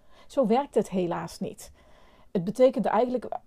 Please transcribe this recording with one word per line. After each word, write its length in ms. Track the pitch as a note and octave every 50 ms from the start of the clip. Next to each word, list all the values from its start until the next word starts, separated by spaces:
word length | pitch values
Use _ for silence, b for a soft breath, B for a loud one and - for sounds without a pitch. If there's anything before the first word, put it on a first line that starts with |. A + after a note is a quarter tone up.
| b b b b b
Zo 200 | b - C#4+ B3+
werkt 280 | F#3+ A3+ C4 C#4+ - -
het 140 | A#3 G3 -
helaas 500 | F#3 F#3+ F3+ E3+ E3+ E3+ E3 E3 - -
niet. 320 | F#3+ - - - - - b b b b b b b b b b b b
Het 120 | - F#3+ E3
betekent 420 | G#3 G3+ - B3+ C4 C4 B3+ F#3
eigenlijk, 420 | - - G#3+ B3+ B3 B3 A#3 - - - - -